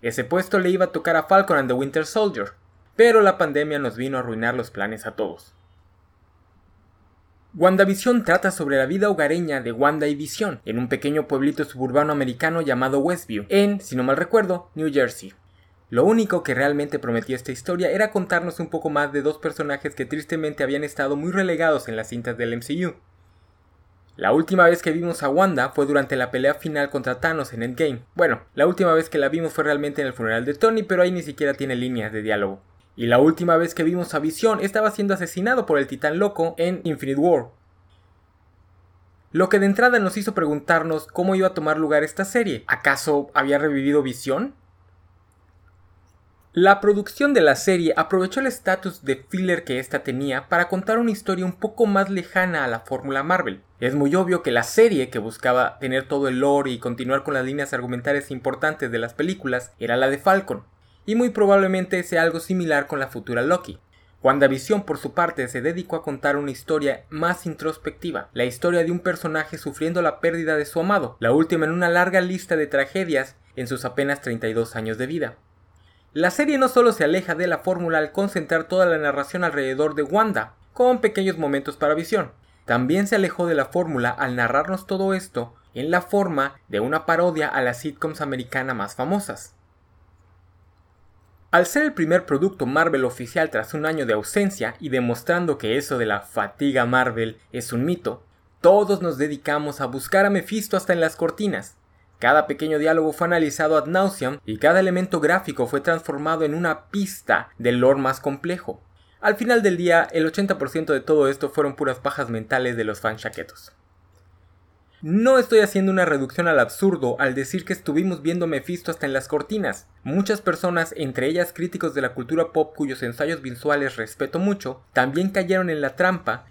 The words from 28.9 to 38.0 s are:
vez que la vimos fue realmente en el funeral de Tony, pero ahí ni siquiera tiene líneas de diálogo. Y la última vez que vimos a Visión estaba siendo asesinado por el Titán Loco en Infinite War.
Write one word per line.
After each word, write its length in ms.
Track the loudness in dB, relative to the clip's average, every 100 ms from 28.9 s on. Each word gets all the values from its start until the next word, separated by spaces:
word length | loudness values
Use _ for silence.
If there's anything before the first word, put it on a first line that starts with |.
vez 160 | 4 2
que 80 | 0
la 140 | 0
vimos 240 | 0 -2
fue 100 | -2
realmente 380 | 0 0 -2 -4
en 60 | -4
el 40 |
funeral 320 | -2 -2 -2
de 80 | -2
Tony, 300 | 2 2 2
pero 180 | 0 2
ahí 120 | 2
ni 100 | 2
siquiera 320 | -6 -2 -2
tiene 220 | -2 -4 -2
líneas 360 | -2 -4 -4
de 80 | -4
diálogo. 420 | -2 0 -2 -4 _ _ _ -6
Y 100 | 2
la 120 | 6
última 380 | 6 4 2 2
vez 180 | 2
que 100 | 0
vimos 280 | 0 0 -2
a 60 | -2
Visión 400 | -4 0 0 0
estaba 300 | -2 0 0
siendo 240 | 0 -2
asesinado 500 | -2 -4 -4 0 0
por 140 | 2 0
el 80 | 0
Titán 320 | -2 -2 0
Loco 360 | 0 0 -2 0
en 240 | -2 -2
Infinite 340 | -4 -6 -4 0
War. 280 | 4 2 0 _ _ _ _ _